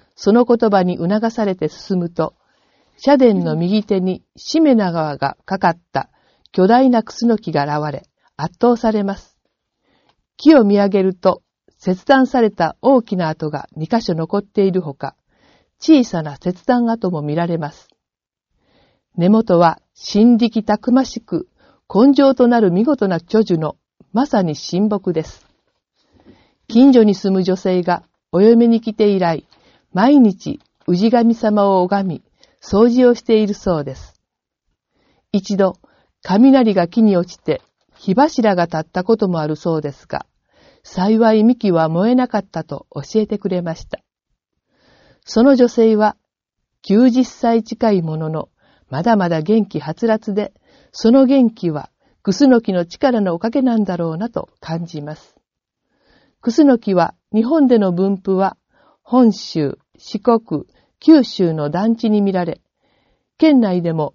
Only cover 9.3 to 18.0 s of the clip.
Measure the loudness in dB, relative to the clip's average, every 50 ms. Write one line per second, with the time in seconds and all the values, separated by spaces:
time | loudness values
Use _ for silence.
9.3 | _ _ _ _ _ _ _ _ _ _ _ _ _ _ _ _ _ _ _ _
10.3 | _ 0 2 4 4 4 4 2 0 0 0 0 -2 -2 -2 -2 -4 -2 -2 -2
11.3 | -2 -2 _ _ _ _ _ _ _ _ -6 -6 -6 -6 _ 0 2 2 2 0
12.3 | 0 0 -2 -2 -2 -4 -6 -6 -6 _ 0 2 2 2 0 -2 -6 -6 -4 -6
13.3 | -6 -8 -8 -8 -8 -10 -14 -14 _ -14 -8 -4 -4 -4 -2 -4 -4 -6 -6 -4
14.3 | -6 -6 -6 _ _ -2 -2 0 -2 -4 -6 -8 -12 -12 -14 -16 -16 _ _ _
15.3 | _ _ _ _ _ _ _ _ _ _ 2 4 4 4 4 0 -4 -8 -8 -10
16.3 | -14 -8 -8 -8 -8 -6 _ -2 0 0 0 -2 -4 -4 -4 -6 -6 -6 -6 -6
17.3 | -4 -4 -4 -4 -6 -6 -8 -10 -14 -18 _ _ _ _